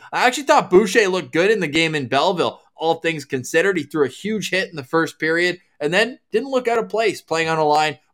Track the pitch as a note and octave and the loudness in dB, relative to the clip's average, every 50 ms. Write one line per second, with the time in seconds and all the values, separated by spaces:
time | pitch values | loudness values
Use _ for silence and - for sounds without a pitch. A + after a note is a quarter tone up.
0 | - - - E3+ G#3 B3 B3+ D4+ C4 - D4+ C4 G3 - F3+ F#3 A3+ F#3+ - A#3 | -12 -8 -2 2 2 2 2 0 0 2 2 2 4 6 4 4 4 4 2 2
1 | G#3 F#3 F#3 F#3 D3+ B2 - D#3+ F#3 G#3 A3+ G3+ F3 D3+ C#3 D#3+ E3 D#3+ D#3 D3+ | 2 2 0 -4 -6 -2 0 0 2 2 2 0 0 -2 0 0 0 0 -2 -4
2 | C3+ A2 C3 C#3 D#3 F#3 F#3+ E3 C3+ A2 - - _ _ _ - D#3 E3 D#3+ D#3+ | -4 0 0 0 2 2 0 0 -2 -2 -2 -6 _ _ _ -4 0 0 0 0
3 | - E3 D#3+ D3+ C3 - C#3 C3 B2 - - D#3+ F3 G3+ F#3+ E3+ C3+ - - D#3+ | -2 -4 -4 -4 -6 -6 -6 -6 -6 0 0 2 2 2 0 -2 -6 -4 0 0
4 | C#3 B2+ - - - G#3 A3 G#3 - - F3+ F#3 F#3+ F#3 F3 D3+ B2+ - - E3 | 0 0 -2 -8 -6 -4 -4 -4 -4 -2 -2 -2 -4 -4 -8 -12 -8 -2 0 0
5 | D#3+ - - _ D#3+ D#3+ D#3+ E3+ F3 F3+ F3 - _ _ _ _ D3 D3 E3+ G3+ | 0 -2 -4 _ -4 -2 0 0 0 -2 -2 -6 _ _ _ _ -4 0 2 0
6 | A3+ B3 C4 - _ _ - A3 C4 C#4 C4 B3+ - A3+ A#3 A#3 G#3+ F#3+ G#3 G#3+ | 0 0 -4 -12 _ _ -4 -2 -2 0 -4 -2 0 0 -2 -2 -2 -2 -2 -2
7 | A3+ G3+ D3+ - - _ D#3+ E3 D#3+ D#3+ E3 D#3+ D#3 D3 D3 D3+ D#3 D3+ C#3+ - | 0 -2 -2 -4 -8 _ -2 -2 0 0 0 2 2 2 4 2 2 0 -2 -6
8 | _ _ | _ _